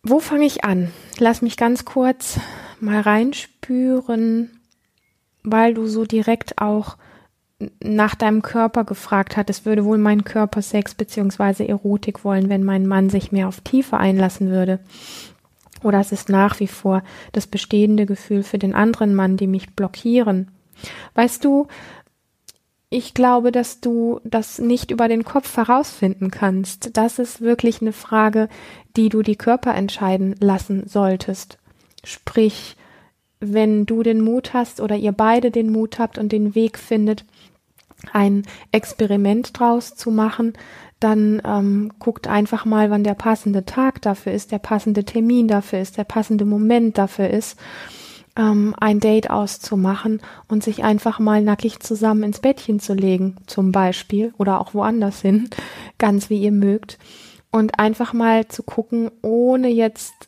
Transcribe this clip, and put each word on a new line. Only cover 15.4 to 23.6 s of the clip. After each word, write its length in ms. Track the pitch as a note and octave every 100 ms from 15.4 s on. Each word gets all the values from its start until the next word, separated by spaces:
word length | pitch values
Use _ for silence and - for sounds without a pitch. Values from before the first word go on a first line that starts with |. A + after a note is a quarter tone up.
| _ _ _ -
Oder 160 | G#3+ G3+
es 140 | G3
ist 160 | G3+ -
nach 320 | F#3+ G3+ -
wie 60 | G3+
vor 360 | - G3 F#3+ F#3+ - -
das 140 | G#3+ -
bestehende 580 | G3+ - G#3 G#3+ G#3+
Gefühl 380 | G3+ G3 - G3+
für 140 | G3+ G3+
den 160 | G3
anderen 400 | G3+ G#3+ A3+ G#3
Mann, 220 | G3 F#3+
die 120 | F#3+ F#3+
mich 280 | F#3+ -
blockieren? 760 | - F#3+ - A#3 A#3+ G#3+ F#3 F#3+ _ _ _ - - -
Weißt 280 | - A#3+ -
du, 240 | C#4+ C#4 C#4+ - - - _ _ _ _ - _ _ _ _
ich 220 | B3 -
glaube, 380 | - B3 B3 A#3+
dass 300 | B3